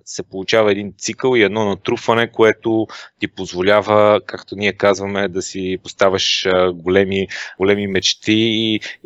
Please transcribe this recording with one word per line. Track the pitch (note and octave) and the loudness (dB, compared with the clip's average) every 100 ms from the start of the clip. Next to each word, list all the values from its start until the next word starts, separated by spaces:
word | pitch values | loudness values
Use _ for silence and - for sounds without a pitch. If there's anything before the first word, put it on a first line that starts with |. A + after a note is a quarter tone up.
се | - - | -8 -12
получава | - F#2+ F#2 A2+ G#2+ | -10 -10 0 2 2
един | G2+ G2+ F#2 | 0 -4 -10
цикъл | - G#2+ C3 B2 | -10 -4 0 2
и | |
едно | G2 G#2+ | 2 2
натрупване, | G#2 G2 - A#2+ - A#2 A#2 | -2 -2 -4 -2 0 0 0
което | - A2 - A#2 A2 G#2+ - - _ | 2 2 2 0 -2 -2 -8 -20 _
ти | G2+ | -10
позволява, | - F2+ F2 F#2 G#2 G2+ G#2+ G#2 G#2 - | -8 -8 -2 2 2 4 4 4 2 -2
както | - - G2 | -14 -12 -6
ние | G2+ | -4
казваме, | G2 A#2+ F#2+ G2 G2+ G2+ | 0 2 2 -2 -4 -4
да | F2+ | -6
си | - F#2+ F#2 F#2 | -8 -6 -6 -6
поставяш, | - - G2 F#2+ - - F#2+ | -8 0 0 2 0 -2 0
а, | F#2 F#2 | 2 2
големи, | F2 E2 F#2+ F#2+ G2 F#2 - - - | 0 0 2 2 0 -4 -8 -14 -2
големи | F#2+ G2+ G2+ | 0 0 0
мечти | F#2+ - - - | -2 -2 -2 0
и, | G#2+ A2+ A2 A2 G#2+ - - | 0 2 0 -2 -2 -6 -14